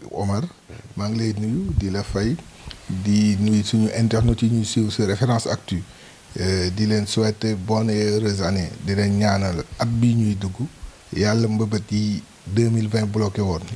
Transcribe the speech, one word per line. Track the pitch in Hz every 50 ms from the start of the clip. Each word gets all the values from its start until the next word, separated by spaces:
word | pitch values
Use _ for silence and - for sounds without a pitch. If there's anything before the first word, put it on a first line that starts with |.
| - -
Omar, | - 78 101 98 98 104 147 175 - - - - - 113 - - - 95
maa | 101 107
ngi | 110 113
lay | 113 110 104 101
nuyu, | 104 110 120 165 196 190 - -
di | 101 95
la | 92 101 101
fay, | - - 98 101 113 147 170 - - - - - - - - - -
di | 95 92 95 104 104 104 107 107 104 95
nuyu | 104 107 107 104 104
suñu | 104 - 113 107 107 - -
internautes | 117 110 117 113 110 117 113 110 120
yi | 113
ñuy | 120 113 110
suivre | 104 - 117 110 104
sur | 101 - 110
Référence | 95 98 95 123 120 123 - - -
Actu, | - - - - 98 85 - - - - - - - - - - - -
euh, | 90 92 95 92 90 90
di | 90 104 107 104
leen | 107 107 104
souhaiter | 98 - 113 110 107 107 - - 110 107
bonne | 98 92 104 110 110 110 113
et | 107 104 107 104 104
heureuse | 107 110 107 98 95
année, | 95 90 98 95 87 78 - - - 90
di | 98
leen | 98 101 101 101 202
ñaanal | 208 101 98 98 98 95 87 85 - - - -
at | 127
bi | 117 117 117 117 123 117
ñuy | 117 113 104 101
dugg, | 98 101 95 92 - 127 - - - - - - - - - -
yàlla | - 98 107 107 117 113 107
mbëbët | 107 107 110 104 107 101 - -
yi | 107 104 107 107 104 87 - - - - - -
deux | 95 113 117 113
mille | 113 113 107 104
vingt | 107 113 107
bloqué | 104 104 110 107 101 98 -
woon. | 101 90 87 80 - - -